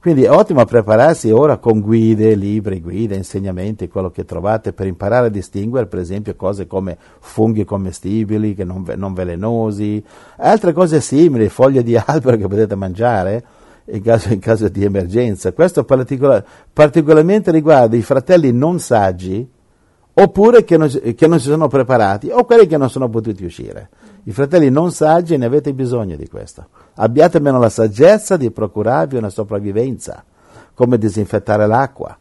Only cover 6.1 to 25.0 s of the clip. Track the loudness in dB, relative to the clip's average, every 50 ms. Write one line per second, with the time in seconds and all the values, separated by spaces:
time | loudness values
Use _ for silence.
6.1 | -10 -10 -10 -10 -12 -8 -6 -6 -6 -6 -10 -8 -8 -8 -6 -6 -10 _ _ _
7.1 | _ _ _ -16 -4 -2 0 0 0 -2 -4 -6 -6 -8 -6 -8 -10 -10 _ -6
8.1 | -4 -4 -4 -4 -4 -4 -4 -4 -6 -6 -8 -10 -8 -10 -10 -10 -10 -8 -8 -10
9.1 | -8 -8 -8 -8 -8 -8 -6 -4 -4 -4 -4 -4 -6 -6 -6 -6 -6 -6 -8 _
10.1 | _ -20 -20 -20 _ -2 0 2 2 4 2 0 2 2 0 2 2 0 0 0
11.1 | 2 4 4 4 4 2 0 -2 2 2 2 4 4 2 0 2 0 0 0 0
12.1 | -4 -2 0 0 0 0 0 -4 0 0 0 0 -2 -6 -6 -8 -6 -2 -2 -2
13.1 | 0 0 -2 -4 -4 -6 -8 _ _ _ _ _ _ _ _ -12 -10 -6 0 2
14.1 | 2 2 2 -2 -4 -4 0 -2 0 0 0 -2 -2 -2 -4 -2 -2 -2 -4 -2
15.1 | -2 -2 0 0 -4 -4 -6 -6 0 0 0 0 2 -2 0 0 0 0 0 -4
16.1 | -4 0 2 2 2 2 0 _ -20 -20 _ _ _ 4 4 4 4 0 2 4
17.1 | 4 4 4 4 2 0 0 2 0 0 4 4 4 4 4 4 2 0 0 0
18.1 | -2 -2 2 2 2 4 4 2 0 0 0 -2 -2 -4 -4 0 0 2 2 0
19.1 | -2 -4 -8 -8 -8 -8 -8 -12 _ _ _ _ _ _ _ _ _ _ _ _
20.1 | _ 2 2 4 4 4 4 6 6 6 6 6 2 2 2 2 -2 -2 -4 -6
21.1 | 0 2 2 4 4 2 0 0 -2 0 0 0 0 0 0 2 2 2 2 2
22.1 | 0 -2 -4 -4 -2 -2 2 4 6 6 6 6 4 0 0 -2 -2 -4 -6 -4
23.1 | -4 -4 -4 -4 -8 -8 -10 -14 -12 -12 -14 -14 -14 -16 -18 -20 _ _ _ -20
24.1 | -20 -20 _ -12 -4 -4 -4 2 2 4 4 4 2 2 0 -2 -2 0